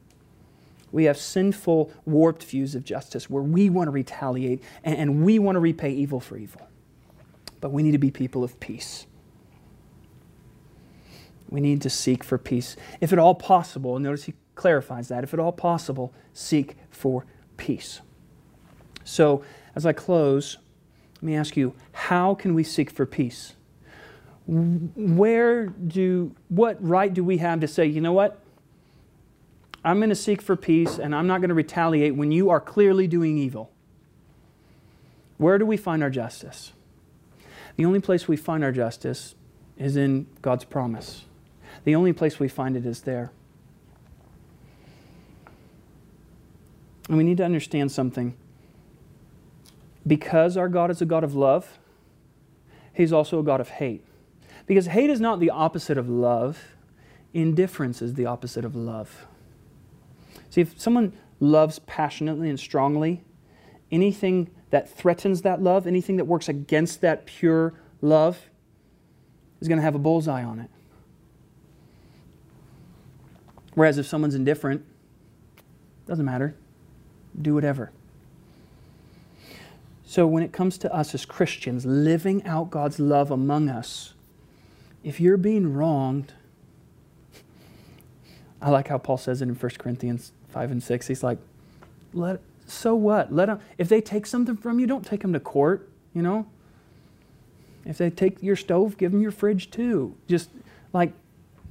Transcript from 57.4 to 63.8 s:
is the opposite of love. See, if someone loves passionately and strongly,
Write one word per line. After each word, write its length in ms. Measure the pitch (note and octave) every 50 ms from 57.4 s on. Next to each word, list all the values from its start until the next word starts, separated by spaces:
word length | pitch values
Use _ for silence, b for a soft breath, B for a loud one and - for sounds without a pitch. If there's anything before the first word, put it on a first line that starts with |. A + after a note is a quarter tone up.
| D#3+ E3 D#3+ D#3+ F#3 F#3 - - D3 B2 A#2+ - A#2
is 120 | A#2+ B2
the 120 | B2 B2
opposite 400 | A#2 B2 B2 - B2 - - A#2
of 100 | A2+ C#3+
love. 500 | A#2+ A#2 A#2 A2+ A2 G#2+ - - - - - - - - - - - - - - - - - - - _ - B B B B B B B B
See, 100 | - E3
if 180 | F3 E3 - -
someone 360 | - A3+ A#3+ A#3+ A3+ F#3 B B B B B _
loves 380 | C#3+ C#3+ D3+ D#3 D#3 D#3 D#3 -
passionately 720 | - - - - D#3 C#3+ - - D3+ D#3 D#3+ D3 E3 D#3
and 100 | C#3+ C3
strongly, 640 | - - - D3 C3+ C#3+ D3 D3+ D#3 D#3+ F3 F3 - _ _ _ b b b b b b b b